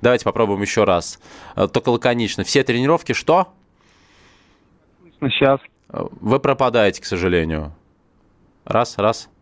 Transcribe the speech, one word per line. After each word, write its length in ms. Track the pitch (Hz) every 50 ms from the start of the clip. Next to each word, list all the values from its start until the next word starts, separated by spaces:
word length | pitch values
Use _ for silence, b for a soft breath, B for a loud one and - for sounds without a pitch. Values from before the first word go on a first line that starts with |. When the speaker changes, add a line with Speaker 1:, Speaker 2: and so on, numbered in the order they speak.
Speaker 1:
Давайте 240 | - 117 127 117 -
попробуем 360 | 110 - - 113 101 101 95 101
ещё 200 | 98 - 117 104
раз. 360 | 101 92 87 85 - - - B B B B B B B
Э, 120 | - 104 101
только 220 | - 117 - -
лаконично. 540 | 120 113 - 127 120 120 117 101 - - 95
Все 200 | - - 143 131
тренировки 500 | - 120 120 127 139 165 170 - - 120
что? 360 | - - - 160 180 190 - _ _ _ _ _ _ b b b b b b b b b b b b b b b b b _ _ _ _ _ _ _ _ - _ _
Speaker 2:
Сейчас. 400 | 151 131 - - 143 135 139 135 - - _ _ _ _
Speaker 1:
Э, 160 | - - - - - -
вы 200 | - 104 120 135
пропадаете, 640 | - 135 135 135 135 123 117 120 107 98 87 - -
к 20 |
сожалению. 640 | - - 90 87 90 90 87 80 80 80 78 78 76 76 _ _ _ _ _ _ _ _ _ _ _ _ _ _ _ _ _ _
Раз, 320 | - - 110 120 - - -
раз. 320 | 101 104 - - - _ _ _